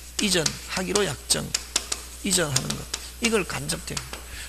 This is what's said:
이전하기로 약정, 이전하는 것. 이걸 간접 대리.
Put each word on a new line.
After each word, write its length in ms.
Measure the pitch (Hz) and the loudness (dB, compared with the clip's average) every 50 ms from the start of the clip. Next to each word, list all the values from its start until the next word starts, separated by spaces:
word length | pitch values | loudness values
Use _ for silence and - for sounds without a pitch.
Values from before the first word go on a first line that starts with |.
| - - - - | -14 -6 -2 0
이전하기로 840 | - 202 180 175 151 139 - - - - - 196 190 180 180 202 202 | 2 4 4 4 4 2 0 -2 -6 -4 -2 -2 0 2 4 4 4
약정, 420 | 165 131 - - - - 76 - - - - - - - - - - - - - - - - - | 4 0 -4 0 0 0 0 2 0 0 0 0 2 0 -2 0 0 -4 -6 -6 -10 -12 -2 0
이전하는 440 | 202 185 185 165 147 131 135 - - | 2 4 4 4 4 2 2 2 0
것. 80 | 214 - - - - - - - - - | -2 -4 -4 -6 -8 -8 -8 -10 -6 0
이걸 240 | 240 226 226 208 - | 2 4 4 4 2
간접 400 | - - 135 139 151 170 180 - | 0 -2 -4 -2 -2 -4 -4 -4
대리. 160 | - 147 - - - - - - - - - - | -4 -6 -6 -6 -6 -10 -10 -10 -10 -8 -8 -8